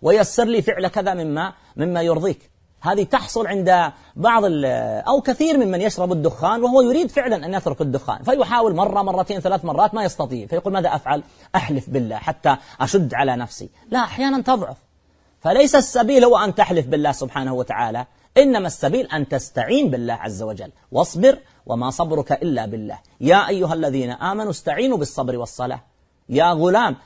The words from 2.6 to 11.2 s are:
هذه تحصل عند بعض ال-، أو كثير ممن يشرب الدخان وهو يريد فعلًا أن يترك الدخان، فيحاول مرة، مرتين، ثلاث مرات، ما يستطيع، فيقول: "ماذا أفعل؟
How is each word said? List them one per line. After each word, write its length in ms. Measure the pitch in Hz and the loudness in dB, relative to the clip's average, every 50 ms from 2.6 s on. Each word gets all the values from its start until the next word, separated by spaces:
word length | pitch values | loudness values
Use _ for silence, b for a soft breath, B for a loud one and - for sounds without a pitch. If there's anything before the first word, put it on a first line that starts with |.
| _ _ _ _ | _ _ _ _
هذه 220 | - 160 196 202 196 | -4 -2 0 0 0
تحصل 440 | - - 262 - - - 226 220 175 | 0 0 -2 -2 -2 -4 -4 -4 -2
عند 440 | 196 202 185 180 180 175 170 151 131 b b b b | -4 -2 2 4 4 4 4 2 -4 b b b b
بعض 300 | - 160 226 226 226 208 | -2 2 2 4 4 4
ال-، 200 | 196 165 151 139 131 123 120 117 117 110 107 - - | 2 2 0 0 0 -2 -2 -2 -4 -4 -4 0 0
أو 140 | 254 277 | 0 0
كثير 360 | - - 254 - 302 320 320 285 | 2 0 0 0 0 2 2 2
ممن 240 | 247 196 185 175 | 2 2 0 -2
يشرب 300 | 190 214 - - 180 180 | -2 -2 -2 -2 -2 -2
الدخان 520 | 180 160 147 147 - - 156 180 214 233 233 | 0 0 0 -2 -2 0 0 0 0 0 0
وهو 180 | 247 247 269 | 2 4 4
يريد 300 | 254 240 254 311 349 262 | 4 4 2 0 0 0
فعلًا 340 | - 285 254 254 220 185 143 | -2 -2 -2 0 -2 -4 -4
أن 80 | 170 190 | -6 -6
يترك 280 | 196 - 170 139 - | -4 -4 -4 -4 -2
الدخان، 420 | 160 143 127 135 - - 110 - - | -2 -2 -4 -4 -4 -6 -6 -4 -2
فيحاول 520 | - 254 294 254 165 226 240 226 220 180 | 0 0 0 0 0 0 2 2 2 2
مرة، 260 | 156 196 202 196 202 | 0 0 0 0 0
مرتين، 380 | 196 196 185 185 185 - 208 190 | -2 0 0 -2 -2 -2 -4 -4
ثلاث 260 | 151 185 190 190 - | -2 -2 -2 -2 -2
مرات، 280 | 170 147 147 196 214 208 | -2 0 2 2 2 2
ما 100 | 220 208 | 0 -4
يستطيع، 440 | 180 - - 156 127 131 120 104 104 | -4 -4 -4 -6 -6 -6 -8 -8 -6
فيقول: 260 | - 170 175 196 190 | -6 -4 -4 -2 -2
"ماذا 220 | 190 170 175 - | -2 0 -2 -2
أفعل؟ 280 | 151 - 127 143 147 | -4 -2 -4 -4 -4